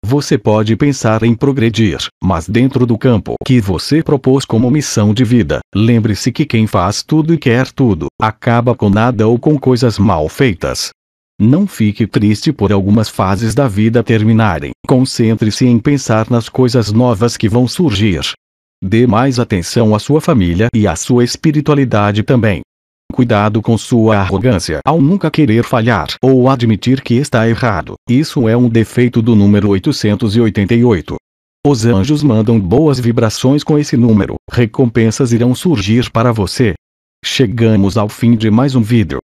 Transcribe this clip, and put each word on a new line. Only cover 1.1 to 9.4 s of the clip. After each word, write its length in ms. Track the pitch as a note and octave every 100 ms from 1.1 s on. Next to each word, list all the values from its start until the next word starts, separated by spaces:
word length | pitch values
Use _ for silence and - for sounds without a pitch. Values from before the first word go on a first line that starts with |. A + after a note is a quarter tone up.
| A2
em 140 | A2+ A#2
progredir, 640 | C#3 C3+ A2+ G#2+ A2 C#2+ - _
mas 280 | F#2+ F2 E2
dentro 380 | A2 C3 B2+ B2
do 100 | A2+
campo 380 | C3+ A2+ - A#1 -
que 160 | B2+
você 400 | G2 E2+ - D3
propôs 420 | D#3+ D3 - C3+
como 280 | - A2+ B2
missão 420 | D3+ C3+ - G#2
de 100 | G#2+
vida, 360 | B2 B2 E2 D2 - F#2+
lembre-se 560 | A2+ A#2 A2 G2+ -
que 120 | A#2
quem 220 | C#3+ A2+ A2
faz 380 | G#2 F2+ -
tudo 320 | - D#3 D#3 E3
e 20 |
quer 340 | - A#2 C3
tudo, 360 | - C3 F2+ D2+ _
acaba 540 | A2 - - A#2 A#2+
com 160 | A#2 G#2
nada 380 | G2 A#2 A2 A2
ou 100 |
com 220 | A#2+